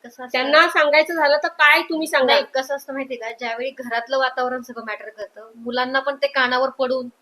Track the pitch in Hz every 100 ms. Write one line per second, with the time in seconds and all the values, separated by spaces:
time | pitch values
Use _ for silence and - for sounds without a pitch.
0 | 240 - 247 254 269 302 339 349 294 302
1 | 311 339 285 294 330 330 294 311 330 320
2 | 320 294 262 285 247 262 277 277 - 269
3 | 269 240 226 233 240 226 262 262 247 233
4 | 233 269 254 254 254 254 240 233 220 202
5 | 202 214 208 - 226 226 233 247 254 269
6 | 269 269 277 277 247 254 262 254 254 262
7 | 247 _